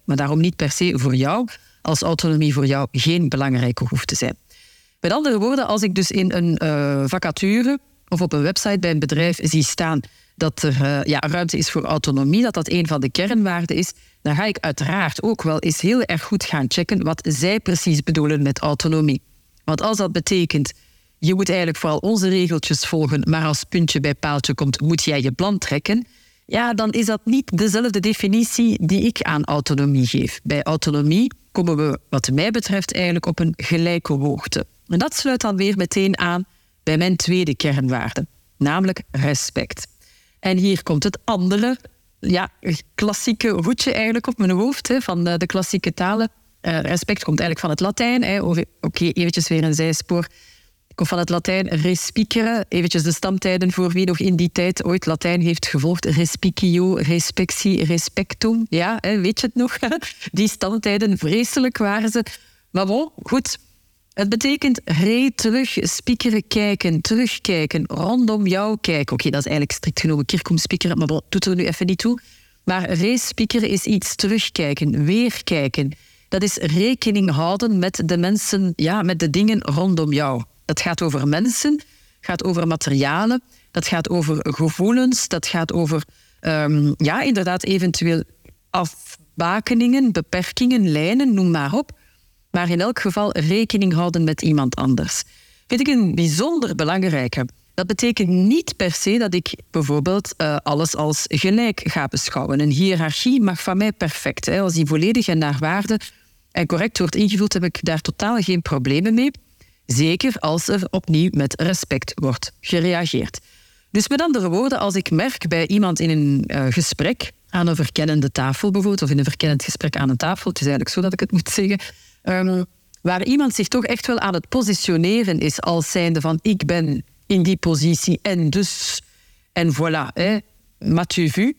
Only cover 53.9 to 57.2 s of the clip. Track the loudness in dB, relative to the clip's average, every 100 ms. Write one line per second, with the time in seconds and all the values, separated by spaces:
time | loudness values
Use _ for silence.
53.9 | 2 0 0 2 2 2 0 0 0 -2
54.9 | -2 -2 -2 0 2 2 0 -2 0 0
55.9 | 0 0 2 0 0 -2 2 2 4 2
56.9 | 2 2 0